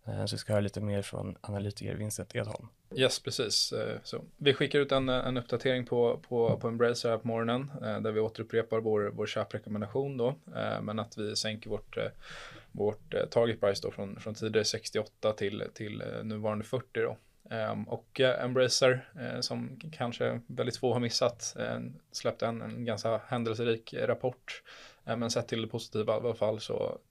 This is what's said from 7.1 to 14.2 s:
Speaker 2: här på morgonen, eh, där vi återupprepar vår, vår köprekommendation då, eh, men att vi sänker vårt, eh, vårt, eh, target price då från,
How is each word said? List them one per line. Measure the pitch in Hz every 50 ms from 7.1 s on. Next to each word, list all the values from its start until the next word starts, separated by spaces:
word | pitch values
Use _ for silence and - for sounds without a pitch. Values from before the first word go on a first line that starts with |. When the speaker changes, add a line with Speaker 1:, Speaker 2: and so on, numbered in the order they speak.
Speaker 2:
här | 113 110
på | -
morgonen, | 117 113 113 117 117 120 127 139 139 143 -
eh, | 113 110 104 107
där | 107 110
vi | 107 107
återupprepar | 110 110 - - 113 - - 113 110 - 113 113
vår, | 117 110 107 104
vår | 104 107 113 110 104
köprekommendation | - - - 104 - - 107 - 107 104 104 107 104 - 135 139 139 139
då, | 123 117 127 143 - - - 117
eh, | 113 107 107 107 107
men | 107 107 107 110
att | 104 - - 113
vi | 107 107 107
sänker | - - 110 107 107 - 110
vårt, | 104 98 - - -
eh, | 107 107 104 - - - - - - - - - - - -
vårt, | - - 101 104 107 - - - -
eh, | 98 -
target | - - 117 117 117 107 -
price | 104 101 98 -
då | - -
från, | - - 101 98 101 98